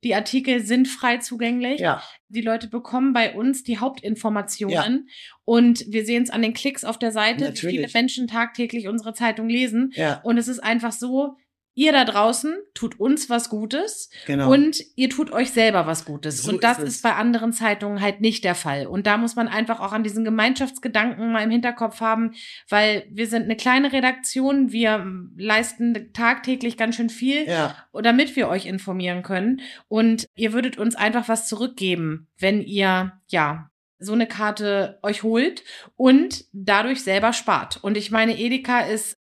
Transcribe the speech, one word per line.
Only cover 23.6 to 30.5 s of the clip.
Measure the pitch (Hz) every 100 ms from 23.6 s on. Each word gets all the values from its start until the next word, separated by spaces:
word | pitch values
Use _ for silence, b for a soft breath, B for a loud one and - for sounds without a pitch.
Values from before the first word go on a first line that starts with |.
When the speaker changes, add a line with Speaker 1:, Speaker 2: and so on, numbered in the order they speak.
| 254 254 277
Speaker 1:
Redaktion, | 269 254 262 - 262 269 277 262
wir | 214 226 214 190 185 180 -
leisten | 202 214 233 - 233 220 -
tagtäglich | - 233 254 254 254 240 226
ganz | 226 233
schön | 233
viel, | - 254 285 302
Speaker 2:
Ja. | 170 156 B - -
Speaker 1:
damit | 226 240 294 -
wir | 226
euch | 185 190
informieren | 190 190 185 180 180
können. | 180 190 208 262 B B _
Und | 214 226 226 -
ihr | - 220